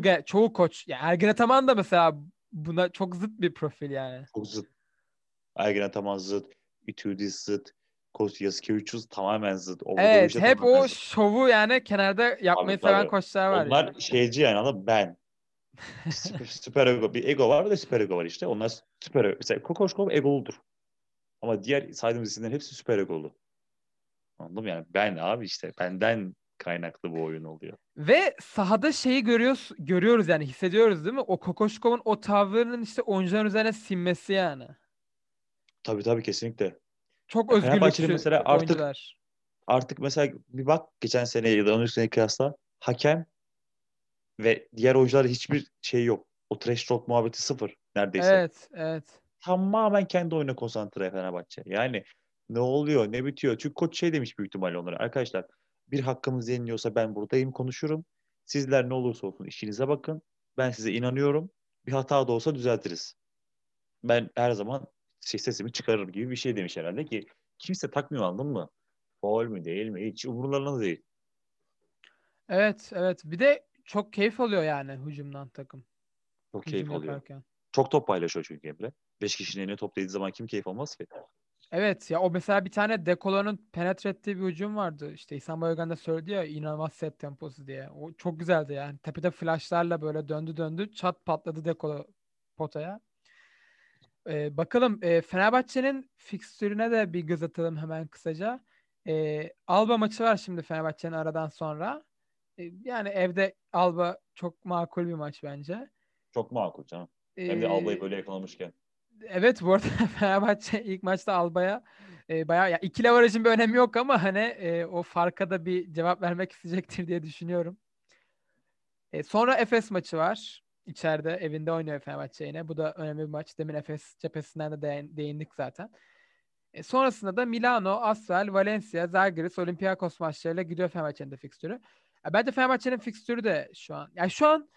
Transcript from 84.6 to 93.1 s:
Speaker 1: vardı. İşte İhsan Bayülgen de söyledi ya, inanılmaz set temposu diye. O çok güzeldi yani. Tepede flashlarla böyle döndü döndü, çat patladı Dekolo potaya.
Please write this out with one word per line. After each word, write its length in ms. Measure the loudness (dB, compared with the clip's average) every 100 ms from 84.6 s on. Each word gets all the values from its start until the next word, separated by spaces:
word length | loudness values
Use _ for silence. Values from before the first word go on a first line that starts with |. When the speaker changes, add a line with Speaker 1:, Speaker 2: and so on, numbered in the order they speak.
| -6 -4
Speaker 1:
vardı. 360 | -6 -6 -12
İşte 240 | -14 -12 -12
İhsan 240 | -10 -4
Bayülgen 300 | -2 -2 -4
de 60 | -6
söyledi 340 | -4 -4 -4
ya, 140 | -4
inanılmaz 480 | -4 -6 -6 -6 -6
set 260 | -6 -10 -10
temposu 480 | -14 -12 -16 -16 -16
diye. 240 | -14 -14
O 220 | -16 -18
çok 260 | -8 -6 -2
güzeldi 340 | 2 2 0
yani. 260 | -6 -10 -12
Tepede 320 | -12 -4 -4
flashlarla 720 | -2 -2 -2 0 0 0 -2
böyle 260 | -4 -6 -4
döndü 280 | -6 -6 -6
döndü, 360 | -6 -6 -8
çat 320 | -4 -4 -4
patladı 400 | -4 -4 -4 -6
Dekolo 420 | -4 -4 -4 -8 -12 _ _ _ _ -10
potaya. 440 | -8 -8 -10 -12 _